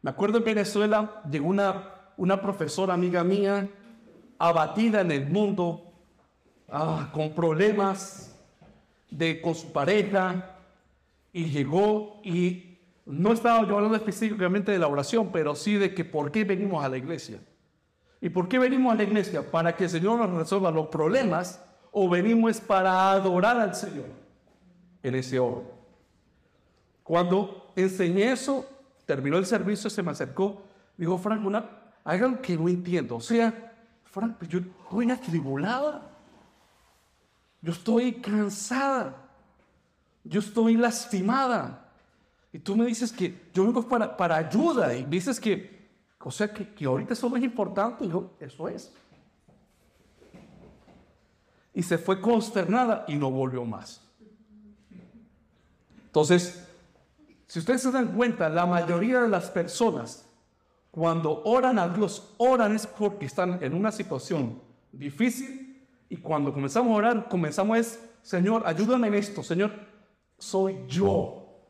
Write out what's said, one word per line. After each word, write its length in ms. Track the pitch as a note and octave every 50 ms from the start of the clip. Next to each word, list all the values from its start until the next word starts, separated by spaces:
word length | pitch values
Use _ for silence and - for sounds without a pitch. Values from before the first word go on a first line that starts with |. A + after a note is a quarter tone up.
| -
Me 80 | C#3+
acuerdo 280 | C3+ - F#3+ G#3 G#3+ A#3
en 60 | A3
Venezuela, 760 | A3+ A3 G#3 G3+ G#3 - G#3 G#3 G#3+ G#3+ G#3+ G#3+ G#3+ - - - D3+
llegó 180 | C#3 D#3 C#3 E3
una, 440 | G3 G3+ G3+ G3 F3+ F3+ - - - - - - _
una 240 | - F#3 F3 G3 F#3+
profesora 540 | G3 G3 G3 G3+ D#3+ D3 - - F#3+ F#3+ F3+
amiga 280 | F3+ F3+ F3+ F3 F3+ E3+
mía, 440 | F3+ G3 G3+ G3+ G3 G3+ G3+ G3 G3+ - - - - - - - - - - - - _ _
abatida 640 | E3 E3+ E3+ E3 D#3 - - G#3 A3 A#3 G#3+ G#3
en 100 | F#3 F3
el 180 | D3+ C#3 C3+ C#3+
mundo, 640 | E3 G3+ G#3 G3+ G3 F#3+ F3 E3+ E3 - - - - _ _ _ _ _ _ _ _ _ _ _ _ _ _ -
ah, 420 | - D3 D#3 D#3+ D#3+ D#3+ D3 - -
con 220 | D3+ D#3 D3+ D#3
problemas 1040 | F3 E3+ E3 D#3 D#3 G3 G#3+ G#3+ G#3 G3 G3 F#3+ F#3+ - - - - - - - - - _ _ _ - - - _ _ _ _ _ _ _
de, 300 | - C#3+ E3 E3 D#3+ E3
con 140 | - F3 D#3+
su 180 | D#3+ - - -
pareja, 840 | D3 C#3 D3+ G3+ G#3+ G3 G3+ G3+ G3 F#3 F#3 F3+ F3+ F#3 - - - - _ _ _ _ _ _ _ _ _ _ _ _ _ _
y 140 | F3+ E3+
llegó 760 | E3 C#3 D3 C#3 C3 D3+ F#3 G3+ G#3+ G#3+ G#3+ G#3+ - - - -
y 560 | G3+ E3+ F3 F3+ F3+ F3+ - - - - _ _ _ _ _ _
no 260 | - C#3 D3 F3 A3 A#3
estaba 340 | A3+ A#3 A#3+ A#3 A3+ A3
yo 100 | F#3 G3+
hablando 200 | G3+ G3+ A3 A3
específicamente 760 | G#3+ A3 G#3+ F3+ - A#3 G#3+ G#3 - F3+ F3+ F#3 G#3 F#3+ G3+ G#3
de 60 | F#3
la 100 | E3 D3
oración, 420 | C#3+ C#3+ C#3+ - - A3+ A3 F3+ F#3
pero 220 | F3 D#3 C#3+ D3
sí 220 | C#3+ - G#3 G#3
de 180 | G3+ G3 F3+ F#3
que 100 | - E3
por 260 | - - D#3 C#3+ C#3+
qué 140 | C#3+ A3 G#3+
venimos 400 | F#3+ G3 F3+ G#3 G3+ F#3 D#3 C#3+
a 40 | C3+
la 100 | C3 C3
iglesia. 420 | B2 D3 E3+ D#3 - - A2 F#2+ - _ _ _ _ _ _ _ _ _ _ _ _ _ _ _
¿Y 80 | - F3+
por 200 | D#3+ F3+ F3+ F#3
qué 100 | B3+ B3+
venimos 340 | B3+ B3+ C4+ C4 B3+ B3+ A3+
a 40 |
la 80 | G#3+ G#3+
iglesia? 460 | G3 G#3+ G#3+ F#3 - - D3+ - -
¿Para 240 | - E3 E3 E3+ E3+
que 100 | - F#3+
el 60 | F3
Señor 280 | E3+ D#3+ E3+ G3+ A3+ A#3+
nos 200 | A#3 F#3+ F3+ E3+
resuelva 320 | D#3+ - G3 G3+ F#3+ F3
los 180 | D#3 D#3+ D3+ D#3
problemas 760 | - D#3 D3+ D#3+ G#3 C4+ B3+ G3+ D#3+ E3 F3+ F3+ - - - _ _ _ _ _ -
o 160 | G#3 F#3+ F3
venimos 500 | F3 F3 F3+ A3 A#3 A#3 A3+ A3+ G#3+ A3
para 520 | - - G#3 F#3+ F#3 F#3 F#3 F#3 F#3 F#3+ G3
adorar 460 | G3 F#3+ F#3+ F3+ F3+ F#3 A3+ A#3+ A#3+
al 160 | A3 G3 E3+
Señor? 520 | - - F#3 D#3 C#3+ B2 - - - - _ _ _ _ _ _ _ _ - _ _ _ _ _ _ -
En 120 | C3 B2
ese 240 | C3 B2+ B2+ C3 B2+
orden. 300 | B2+ A#2+ - A#2 - - - - - _ _ _ _ _ _ _ _ _ _ _ _ _ _ _ _ _ _ _ _ _ _ _ _
Cuando 680 | - E3 E3+ F3 F3 F#3 G3 G#3 G3 - - - - -
enseñé 560 | - F#3 F#3+ F#3 F#3 F#3 E3+ F3 G3 G3+ A#3+ C4
eso, 340 | B3 - - C#4 C4 - - - - - _ _ _ _
terminó 320 | - D#3 C3+ C3 C#3 D3+
el 100 | F3+ G3
servicio, 420 | F#3+ A#3+ G#3 F3+ F#3+ G#3+ G3+ - A3
se 140 | - - F3+
me 80 | E3+
acercó, 520 | D3 - D3+ C3+ C3 - F#3+ G3+ G3+ - - - - _ _ _ _
dijo, 200 | - E3+ E3 F#3
"Frank, 300 | F3 F3+ G#3+ A3 G#3 G3+
una, 460 | G3 G3+ A3 - - - - - - _ _ _
hay 160 | - D#3+ F#3
algo 240 | A#3 C4 B3+ B3+ C4
que 140 | - F3+
no 120 | D#3 D#3+ F3
entiendo. 480 | F3+ F3+ F3+ F3+ F3 E3+ C#3 A2+ A#2+
O 40 | A#2
sea, 520 | A#2 - A#3 A#3 A#3 A3+ A3+ - - - - _ _ _ _ _ _
Frank, 400 | _ - G3 G#3+ A#3 A3 - F3 E3
yo 100 | D#3+ F3+
estoy 520 | F3+ F3+ - - - - - G#3 A#3+ A#3 B3+
atribulada, 1000 | B3+ - - E3 E3 C3+ C3+ C3+ C#3 D3 G3+ A#3+ B3+ C#4+ D4+ D4 - - - - - _ _ - - _ _ _ _ _ _ _ _ _ _ _ _ _ _ _ _ _ _ _ _ _ _ _ _
yo 100 | - D#3+
estoy 440 | E3 E3 - A3+ A3 A#3 B3 B3+ A#3+
cansada, 1000 | B3 - G3+ G#3 G#3+ G#3 G3+ G3+ - - - B3 C4 C#4 C#4 C4+ B3+ A3 - - - - - _ _ _ _ _ _ _ _ _ _ _ _ _ _ _ _ _ _ _
yo 160 | - D3+ G3+
estoy 360 | G3+ - - A#3 A3+ A3+ A3+
lastimada. 1160 | A3+ A#3+ A#3+ A3+ - - - - F#3+ F3+ G3+ A#3+ C4+ C#4 B3+ A#3+ G3 C#3 B2 B2+ - - _ _ _ _ _ _ _ _ _ _ _ _ _ -
Y 60 | E3
tú 160 | - - G3
me 120 | A3 A#3
dices 260 | B3 A3+ A3+ B3+ A3 -
que 360 | - F3+ E3 - - - - _
yo 100 | F3+ F#3+
vengo 220 | A3 B3 B3+ A#3
para, 300 | - C4 A#3+ A3 - -
para 200 | - F#3 E3+ E3
ayuda 560 | D#3 D#3+ - - G#3+ D#4 E4+ D#4 B3 F#3 C3+ A#2+
y 120 | B2 C3
dices 340 | C#3+ D3+ F#3 F3+ C#4 B3+ -
que, 480 | - A3+ F#3+ - - - - - - _ _ _ _ _ _ _
o 140 | - C#3 B2+
sea, 200 | - G#3 G#3 G#3
que, 220 | - G3 - -
que 100 | - D3+
ahorita 280 | C3+ B2+ - G#3+ - A#3+
eso 160 | A3 - A#3+
no 80 | C4
es 80 | B3 B3
importante". 640 | B3+ A3+ - G3 - - G3+ G3 A#3 A#3+ - C#4+
Y 20 | F#3+
yo, 240 | D#3+ F3+ F3 - - _
"Eso 280 | D#3 C3 - - D#3+ -
es". 240 | - - - - _ - _ _ _ _ _ _ _ _ _ _ _ _ _ _ _ _ _ _ _ _ _ _ _ _ - _ - - - - - - - - - _ _ - - - _ _ _ _ _ _ _ _ _ _ _ _ _ _ _
Y 120 | - E3
se 120 | - F3
fue 240 | E3 E3+ - F#3+ F#3+
consternada 840 | F#3 A3 A#3+ A3+ - - - G3+ F3+ D#3+ G3+ B3 B3+ A#3 A3 F3 -
y 80 | - D3+
no 160 | D3 C#3+ C3+
volvió 340 | C3 C3 C3+ C3 C3 B2+ B2
más. 380 | A#2 G#2+ F#2+ - - - - _ _ _ _ - - - _ _ _ - - - - G3+ _ _ _ - F3+ F3 F3+ _ A#3 A3+ _ _ _ _ _ _ _ _ _ _ _ _ _ _ - _
Entonces, 600 | _ - D3+ D3+ C#3+ F3+ F3 F3 - - - - - - - - _ _ _ _ _ _ _ - _ - _ _
si 120 | _ - E3+
ustedes 240 | D#3+ G3 B3+ B3 B3
se 100 | C4 B3
dan 160 | C4+ B3 F#3
cuenta, 400 | F3 G#3 A#3+ A#3+ - - F3+ D#3
la 160 | D#3 E3+ F3
mayoría 560 | F3+ F3+ F3 E3+ E3 F3 E3+ G3+ A3+ B3+ B3+
de 80 | A#3+ A3+
las 220 | G3+ F3+ F3+ -
personas, 760 | - F3+ E3+ F3 - - A#3+ A3+ F3 C3+ A#2 A2+ - - - _ _ _ _ _ _ _ _ _ _ _ _ _
cuando 520 | - D#3+ E3 E3 E3 E3 D#3+ D3+ D#3 A3+ -
oran 340 | G#3+ A#3 C4 B3+ C4 B3+ G#3+
a 120 | F3+ F3
Dios, 440 | F3+ G#3+ G#3 F3 - - - - - _
oran 360 | A#3+ B3+ C4 B3 A3+ G#3 G#3+
es 120 | G#3+ G#3+
porque 400 | - - - G#3 G3+ G3+ G3+ D3
están 360 | C3 - - F3+ F3+ F3+ F3+ C#3+
en 120 | C3 D3+
una 180 | E3+ G3+ A3 G#3+
situación 720 | - G#3+ - D#3+ C3 - - F#3 D#3 C3 A2+ A2+ - - _ - _ _ _
difícil, 960 | - C3 C3+ C#3+ C#3 - A3+ B3 A#3+ - C4+ C4 - - - - - - _ _ _ _ _ _
y 80 | -
cuando 380 | E3 - - D#3 D3 C#3+ C#3 C#3+
comenzamos 360 | C#3+ C#3 C3+ C#3 A3+ B3 A#3+
a 60 | A3
orar, 320 | G#3 G#3 A#3 A#3+ A3 G#3 -
comenzamos 480 | - F3+ E3 D3+ D3 - F#3+ G#3+ A3+
es, 240 | A3+ A#3 A3+ - - - - - _ _
"Señor, 400 | - - F3+ F3+ G3 A3+ A3+ A3
ayúdame 440 | F3 E3 D#3+ G#3 A3 B3+ B3+ A#3 G#3+
en 60 | G#3
esto, 280 | G3+ G3+ G3+ - - D3
Señor, 300 | - E3 F3 G3+ G#3+ G#3 - - - - - _ _ _ _ _ _ _ _
soy 480 | - - - F#3+ F#3+ F#3+ F#3+ - B2+ B2+
yo". 580 | B2+ E3+ G3+ - F#3 E3+ - - - - - - - - _ _